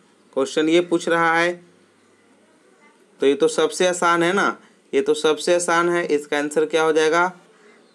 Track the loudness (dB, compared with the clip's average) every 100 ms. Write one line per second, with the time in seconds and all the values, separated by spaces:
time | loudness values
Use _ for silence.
0 | _ _ _ -6 -2 -2 2 2 2 -2
1 | -2 0 2 2 0 -4 -12 _ _ _
2 | _ _ _ _ _ _ _ _ -20 _
3 | _ _ 0 2 0 0 -2 0 -2 0
4 | 0 2 0 0 -2 -4 -14 _ _ -2
5 | 0 0 0 0 0 0 0 0 0 -2
6 | -2 -4 -2 -4 -2 -2 -2 0 2 2
7 | 2 2 0 -4 -18 _ -20 -20 _